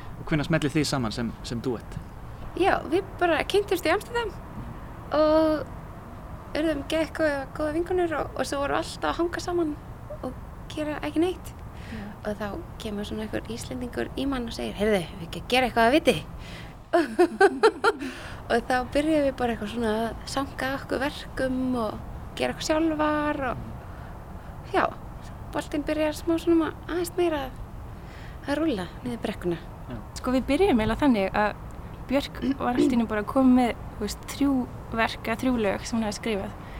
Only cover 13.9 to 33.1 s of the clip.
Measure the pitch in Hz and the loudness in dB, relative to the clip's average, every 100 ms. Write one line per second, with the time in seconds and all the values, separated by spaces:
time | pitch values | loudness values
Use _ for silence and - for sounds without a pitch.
13.9 | 233 233 - 269 262 233 - 233 196 208 | -4 -4 -2 -2 -2 -4 -4 -6 0 2
14.9 | 202 160 - 170 175 - 247 254 233 226 | 4 0 -6 -10 -10 2 4 4 6 6
15.9 | 302 - 165 - - - - - - - | 8 6 4 0 -12 -12 -12 -12 -14 2
16.9 | 349 277 220 339 226 381 269 453 349 403 | 2 2 4 4 8 6 8 4 6 2
17.9 | 294 269 - - - - 233 233 254 247 | 2 -4 -8 -10 -12 0 0 2 0 2
18.9 | 277 302 311 277 262 247 226 208 226 226 | 2 4 4 4 2 -2 -2 -4 -2 0
19.9 | 214 226 214 - - 277 - 262 269 - | 2 0 -4 -4 -4 -4 -2 -2 -2 -2
20.9 | - 277 285 - - 262 254 254 247 214 | 0 0 -4 -10 -2 0 0 0 0 0
21.9 | 220 - - - - 247 - - 311 330 | -4 -8 -10 -10 -2 -2 -2 2 2 4
22.9 | 302 302 302 294 294 262 - - - - | 2 2 2 2 0 -2 -4 -6 -10 -12
23.9 | - - - - - - - - 370 - | -12 -12 -12 -12 -12 -12 -12 -2 2 2
24.9 | - - - - - - - - 302 285 | 0 -10 -12 -12 -12 -6 -6 -2 -4 0
25.9 | 302 311 302 - 330 339 330 311 - - | 2 2 0 0 2 4 4 4 -2 -4
26.9 | 330 349 - 349 302 262 - - - - | -2 -2 2 2 2 -4 -8 -10 -10 -12
27.9 | - - - - - - 285 320 214 175 | -12 -12 -12 -12 -10 -2 0 2 0 -2
28.9 | - 247 233 - 202 180 170 - - - | -6 -6 -4 -4 -2 -2 -2 -6 -12 -10
29.9 | 123 - - - 262 247 277 403 247 214 | -10 -10 -6 0 2 4 4 6 6 4
30.9 | 226 294 226 190 - 208 - - - - | 4 4 6 4 2 2 0 -10 -12 -12
31.9 | - - 262 - - 247 269 247 247 294 | -12 0 0 0 -4 -2 0 0 4 4
32.9 | 240 220 | 4 2